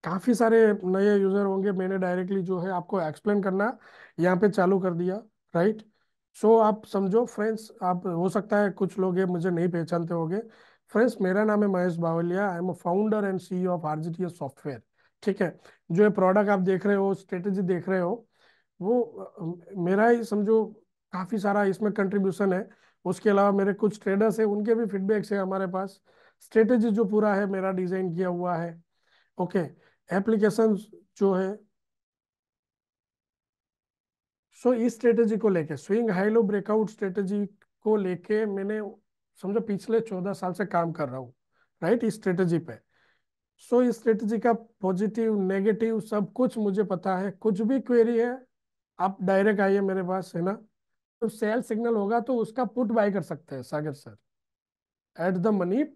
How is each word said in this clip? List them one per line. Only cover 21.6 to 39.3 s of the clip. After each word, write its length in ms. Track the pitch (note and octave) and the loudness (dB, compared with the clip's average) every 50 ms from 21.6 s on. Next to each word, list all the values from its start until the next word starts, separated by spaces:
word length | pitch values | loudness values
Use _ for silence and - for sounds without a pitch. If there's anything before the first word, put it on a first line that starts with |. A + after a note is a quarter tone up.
| G3+ | 2
इसमें 260 | G3 F#3+ - A3 G#3 F#3 | 0 0 0 -2 -2 0
कंट्रीब्यूशन 600 | - G3 F#3+ G3 G3+ F#3+ G3 F3 - G#3 G3 F3+ | 0 -2 0 0 0 0 0 0 0 0 0 0
है। 160 | F#3 A#3 - - _ _ _ _ _ _ | -2 -4 -8 -14 _ _ _ _ _ _
उसके 260 | F3 F#3 F3+ - A3 | -6 -6 0 2 2
अलावा 220 | G3+ G3 G3+ G3+ G3 | 4 4 4 4 4
मेरे 200 | G3 G3 G3+ G3 | 2 2 0 0
कुछ 280 | - - G#3 G3+ - - | 0 0 -2 -2 -2 -4
ट्रेडर्स 360 | G3+ F#3+ G3 G#3+ A3 G3+ A3 | -2 0 2 2 2 2 2
हैं, 80 | A3 | 0
उनके 280 | G#3 G3+ G#3 G#3 A3 A3+ | 0 0 -2 0 0 0
भी 120 | A3+ A#3+ | 0 0
फीडबैक्स 460 | G#3 F#3+ G3 F#3+ G3 G#3+ G#3 G3 - G#3 | -2 -4 -4 -2 0 0 0 0 -2 -4
हैं 60 | G3+ | -4
हमारे 260 | F#3+ F#3+ F#3+ F#3+ F#3+ F3+ | -2 -2 -2 -4 -4 -4
पास। 320 | F3 F#3 G3 G3 G3 _ _ _ _ _ _ _ _ _ | -4 -6 -6 -6 -10 _ _ _ _ _ _ _ _ _
स्ट्रेटजी 500 | _ _ - A3 A3 G#3 B3+ A#3+ G#3+ A#3+ | _ _ 4 4 6 6 6 4 4 2
जो 140 | G3+ G#3+ A#3 | 2 2 2
पूरा 280 | F#3 G#3 G#3+ G#3 G#3+ G3+ | 2 2 2 2 4 2
है 120 | F#3+ G#3 | 2 0
मेरा 240 | G3 G3 F#3+ F#3 F#3+ F#3+ | -2 -2 -2 -2 -2 -2
डिजाइन 420 | F#3 F#3 F3 F#3 F#3+ F#3+ F#3 D#3+ | -2 -2 -2 -2 -2 -2 -4 -2
किया 140 | E3+ F#3 F3+ | -2 -2 -2
हुआ 280 | F3+ F3 F3+ F3+ F3 | -2 -4 -4 -4 -2
है, 260 | E3 E3+ E3+ E3+ E3+ _ _ _ _ _ _ _ _ _ _ _ - | -4 -4 -6 -10 -14 _ _ _ _ _ _ _ _ _ _ _ -6
ओके? 200 | F3+ F3 - G3 E3 C3+ - _ _ _ _ _ _ _ | -6 -2 0 -2 -2 -2 -8 _ _ _ _ _ _ _
एप्लीकेशन 640 | F3 F#3+ G3 A3 A3 G#3+ G#3 G#3+ F3 - A3+ A3 G#3+ F#3 - _ - - _ _ _ | -2 -2 0 2 2 2 2 2 2 4 2 2 2 0 -4 _ -20 -20 _ _ _
जो 160 | - G3+ G3 F#3+ | 0 0 2 2
है, 240 | F#3 F#3+ F#3+ G#3 A3 _ _ _ _ _ _ _ _ _ _ _ _ _ _ _ _ _ _ _ _ _ _ _ _ _ _ _ _ _ _ _ _ _ _ _ _ _ _ _ _ _ _ _ _ _ _ _ _ _ _ _ _ _ _ _ _ _ _ _ - - | 2 -2 -4 -6 -10 _ _ _ _ _ _ _ _ _ _ _ _ _ _ _ _ _ _ _ _ _ _ _ _ _ _ _ _ _ _ _ _ _ _ _ _ _ _ _ _ _ _ _ _ _ _ _ _ _ _ _ _ _ _ _ _ _ _ _ -2 0
so 80 | A#3+ B3+ | 0 2
इस 180 | A#3 A3+ B3 A3 | 2 0 -2 -2
स्ट्रेटजी 420 | - - A#3+ A#3 G#3+ A#3 G#3+ A3+ | 0 2 2 4 4 2 2 2
को 120 | G3+ A3 G#3+ | 0 0 2
लेके, 280 | F#3+ E3+ D3+ D#3 D#3 | 2 2 -2 -4 -8
स्विंग 340 | C3 - - G3 A3+ A#3+ A3+ | -10 -4 -2 -2 0 0 0
हाई 180 | F#3 F3 F#3+ G#3+ | 0 0 0 2
लो 120 | A3 A#3 A#3 | 2 2 2
ब्रेकआउट 480 | F#3+ G3+ G3+ F3+ - G#3+ A3 A3 F#3 | 2 0 -4 -2 0 0 0 0 -2
स्ट्रेटजी 540 | - _ G#3 G3 F#3 G#3 G3+ F#3 G3+ G#3 G3+ G3 _ _ _ _ _ _ _ | -4 _ -8 -6 -4 -4 -4 -4 -2 -4 -4 -6 _ _ _ _ _ _ _
को 120 | G#3+ G#3+ | 0 0
लेके 480 | G#3+ G3 F#3 F3+ E3+ F3 - G#3+ G#3+ A3+ | 0 0 -2 -4 -6 -4 -2 -2 -2 -2
मैंने 340 | G#3+ G3 G3 F#3+ G3+ G#3+ G#3+ G#3+ G3+ - _ _ _ _ _ _ _ | -2 -4 -6 -6 -6 -6 -6 -8 -10 -14 _ _ _ _ _ _ _